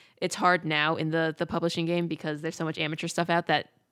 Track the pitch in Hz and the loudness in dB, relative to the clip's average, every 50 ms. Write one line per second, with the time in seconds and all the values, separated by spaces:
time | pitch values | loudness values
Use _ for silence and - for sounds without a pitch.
0 | - _ _ - - 180 - - 202 180 180 180 165 156 156 151 147 156 165 - | -20 _ _ -4 -4 -4 0 2 4 4 4 4 2 0 2 2 2 2 2 0
1 | 160 156 156 165 160 160 156 - 175 156 - 170 165 170 - 190 165 165 175 175 | 0 0 0 2 0 0 0 -2 -4 -4 -2 -2 -2 0 0 0 -2 0 0 0
2 | 175 170 165 147 - 156 151 147 151 160 170 - 165 160 165 - 160 151 156 160 | 0 -2 -4 -6 -6 -6 -6 -6 -6 -6 -6 -4 -4 -4 -2 -2 -4 -4 -4 -4
3 | - 170 - - 170 170 170 170 175 - 160 143 - - _ _ _ _ | -6 -4 -2 -2 0 2 2 2 2 2 2 0 0 -4 _ _ _ _